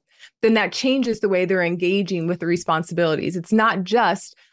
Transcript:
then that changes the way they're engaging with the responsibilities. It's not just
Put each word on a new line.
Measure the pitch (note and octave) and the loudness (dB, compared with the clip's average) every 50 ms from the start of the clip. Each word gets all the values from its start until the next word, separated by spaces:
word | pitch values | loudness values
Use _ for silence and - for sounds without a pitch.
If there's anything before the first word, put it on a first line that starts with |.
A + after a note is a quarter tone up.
| _ _ _ _ - - _ _ | _ _ _ _ -20 -20 _ _
then | - A3 A3+ | 2 2 2
that | A3 G3+ F3+ | 2 2 0
changes | - - - C4 C4 C4+ B3 A#3+ A3 G#3+ | -4 -2 -2 0 0 0 0 -2 -2 0
the | - G3 | 0 0
way | F#3+ F3+ F#3 | 2 2 2
they're | F3+ F#3+ F#3 | 2 0 0
engaging | F3 E3+ F3 F3 F3+ F3 F#3+ G3+ G3 E3+ F#3+ F3 E3 | 0 0 -2 -2 0 0 0 0 0 -2 -2 -2 -2
with | E3+ F3 E3+ | -2 -4 -2
the | E3+ E3+ | -2 0
responsibilities. | F3 E3+ - - E3 D#3+ E3 - E3+ E3+ E3+ D#3+ D#3 - - - F3 | -2 0 0 0 -2 -2 -2 -4 -2 -2 0 0 0 0 -2 -4 -4
It's | F3 E3+ - A3 | -6 -4 0 2
not | A3 G#3+ A3+ G3+ G3 F3+ | 2 2 2 0 0 -2
just | F3+ G#3 A#3+ A3+ F3+ F3 G3 - - - _ _ _ | -2 0 2 2 2 0 -2 -4 -12 -18 _ _ _